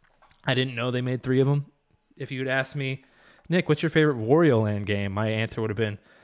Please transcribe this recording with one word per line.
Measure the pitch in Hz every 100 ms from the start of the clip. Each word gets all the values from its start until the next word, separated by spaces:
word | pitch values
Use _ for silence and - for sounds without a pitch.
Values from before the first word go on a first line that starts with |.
| _ _ _ _ -
I |
didn't | 127 131 120
know | 123
they | 123
made | 127 127
three | 127 131
of | 135
'em. | 143 143 _ _ _ _ -
If | 135
you | 131
had | 131
asked | 131 131 147
me, | 135 131 _ _ _ _ -
"Nick, | 175 175
what's | 151
your | 165
favorite | 160 151 127
Wario | 110 151 165 113
Land | 107 104 104
game?" | 101 101
my | 98 110
answer | 110 113 -
would | 110
have | 107
been, | 110 104 _ _